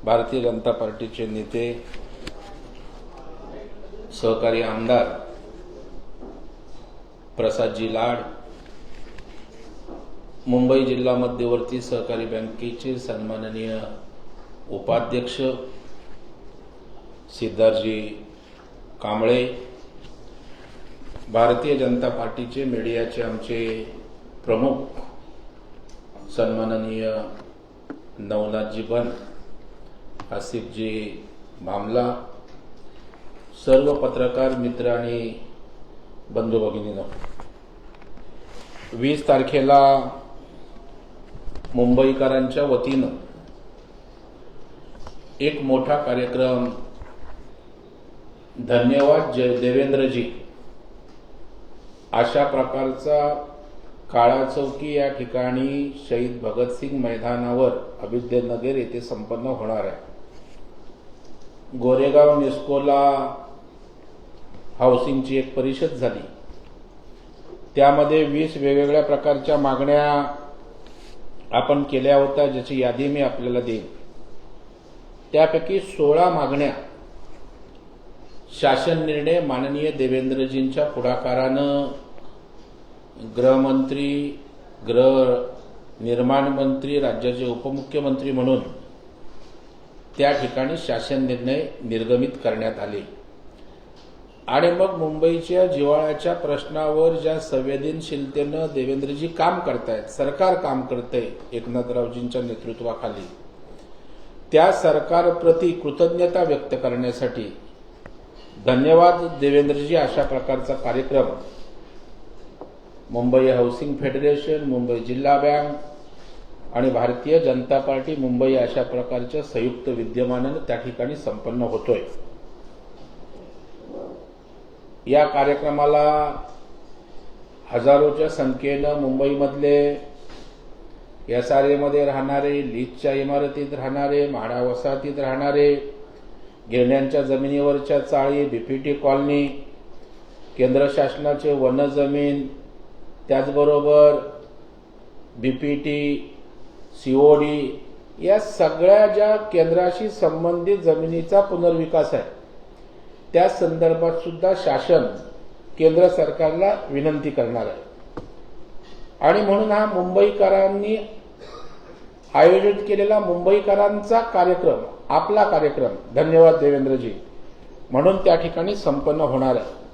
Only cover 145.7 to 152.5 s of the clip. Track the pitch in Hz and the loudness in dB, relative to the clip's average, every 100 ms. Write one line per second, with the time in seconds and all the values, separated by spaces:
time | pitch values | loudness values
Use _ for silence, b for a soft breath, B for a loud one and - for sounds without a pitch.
145.7 | 143 151 147 147 143 - - - - - | -2 -2 -2 0 -2 -6 -16 -20 -18 -18
146.7 | - - - - 131 147 147 147 147 135 | -16 -18 -10 2 8 10 8 6 0 -4
147.7 | - - - - - 165 208 208 - 160 | -8 -14 -18 -20 -6 2 2 2 2 2
148.7 | 156 180 202 214 208 208 214 - 175 160 | 6 8 8 8 6 4 4 2 2 4
149.7 | 165 180 180 214 - 165 160 170 175 170 | 4 2 0 -6 0 0 2 0 0 2
150.7 | 202 165 156 160 165 165 196 196 175 175 | 2 4 2 2 -2 4 4 4 2 2
151.7 | 165 160 165 147 131 - - - | 2 2 0 2 0 -4 -12 -20